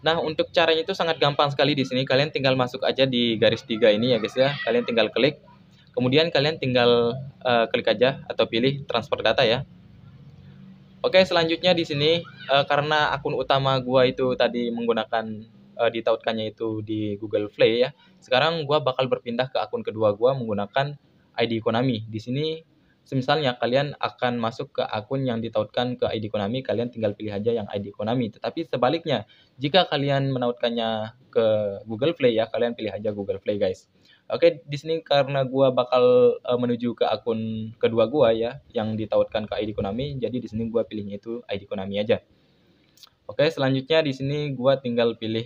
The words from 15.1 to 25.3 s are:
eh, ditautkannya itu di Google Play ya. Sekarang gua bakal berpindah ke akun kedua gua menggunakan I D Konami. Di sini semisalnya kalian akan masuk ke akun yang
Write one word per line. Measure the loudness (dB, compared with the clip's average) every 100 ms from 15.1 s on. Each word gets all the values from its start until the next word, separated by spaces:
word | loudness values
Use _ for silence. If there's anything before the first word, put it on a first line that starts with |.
| -4 -4 -10 -14 -20 -20 -2
eh, | 0
ditautkannya | 0 -2 0 -2 -4 -6 -6
itu | -6 -6
di | -6 -4 -4 -6
Google | -4 -2 -4
Play | 2 2 4
ya. | 0 -2 _ _
Sekarang | 0 2 2 0
gua | 0 0
bakal | 0 -2 -2
berpindah | -2 -4 -4 -2
ke | -2
akun | -4 -6
kedua | -8 0 0 2
gua | 0
menggunakan | 0 -4 -4 -2 -2 -2 -6 _ _ _ -4
I |
D | -2 0
Konami. | 0 0 0 -2 -6
Di | -10
sini | -6 -4 -4 -6 -14 _ _ _
semisalnya | _ -4 0 0 0 -2
kalian | 0 0 0 -4
akan | -8 -2 -4 -2
masuk | -4 -6 -10 -6
ke | -4
akun | -4 -4 -4
yang | -2